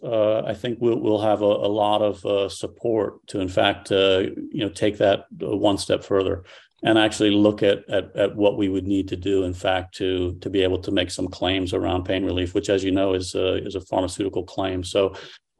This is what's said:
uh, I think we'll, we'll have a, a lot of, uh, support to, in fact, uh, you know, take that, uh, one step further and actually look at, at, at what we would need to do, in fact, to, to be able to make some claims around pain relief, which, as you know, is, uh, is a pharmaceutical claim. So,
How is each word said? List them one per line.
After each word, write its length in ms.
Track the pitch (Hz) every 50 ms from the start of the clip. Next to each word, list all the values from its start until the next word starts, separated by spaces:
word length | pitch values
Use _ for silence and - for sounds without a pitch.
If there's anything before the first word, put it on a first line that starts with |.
uh, 380 | - 135 113 110 104 107 107 110
I 140 | - 123 107
think 240 | - - 123 117 117
we'll, 180 | 120 117 113 123
we'll 220 | 123 110 107 101
have 220 | 107 110 104 101
a, 20 | 104
a 240 | 101 107 - - 101
lot 320 | 104 107 104 104 107 107
of, 240 | 107 104 98 - -
uh, 240 | 107 101 98 98 92
support 760 | - - - 104 - - - 120 113 110 98 - - - _ -
to, 120 | - 104
in 80 | 95 92
fact, 440 | 95 107 107 101 95 98 - -
uh, 300 | 104 95 98 98 95 95 101 - - - - -
you 140 | - 156 107
know, 60 | 98
take 260 | 92 - 110 104 104 -
that, 280 | 107 98 101 - - _ - -
uh, 120 | - - 107
one 220 | 98 104 104 98
step 260 | 95 - - 107 95
further 420 | - - 101 98 95 90 90 90 - - - - - _ _ _
and 160 | - 110 110 110
actually 320 | 110 110 - - 107 104
look 320 | 101 101 104 107 104 104
at, 260 | 107 98 98 - - -
at, 260 | 104 95 92 - -
at 180 | - 101 98 98
what 220 | 107 104 101 98
we 120 | 104 104 95
would 160 | 95 95 92
need 200 | 101 98 98 92 95
to 80 | 92
do, 280 | 90 87 98 98 95 95
in 80 | 90
fact, 420 | 90 90 - 95 92 92 90 - -
to, 400 | - 98 92 92 90 90 90 87 90
to 80 | - 95
be 140 | 95 98
able 160 | 92 92 92 92
to 120 | 92 101
make 200 | 98 92 92 90
some 180 | - - 95 90
claims 460 | - - 92 90 95 95 92 87 92
around 300 | 95 92 90 90 90 87
pain 200 | 92 95 92 98
relief, 300 | 92 87 90 90 87 -
which, 160 | 104 - -
as 120 | 101 95
you 80 | 95 95
know, 220 | 92 98 98 98
is, 220 | 95 92 90 - -
uh, 260 | 95 95 92 90 92
is 120 | - - 95
a 60 | 92
pharmaceutical 640 | - - 110 98 92 90 - - 101 98 - 92 85
claim. 380 | - - - 98 95 92 92
So, 320 | 92 - - 101 98 92 - - - - - - _ _ _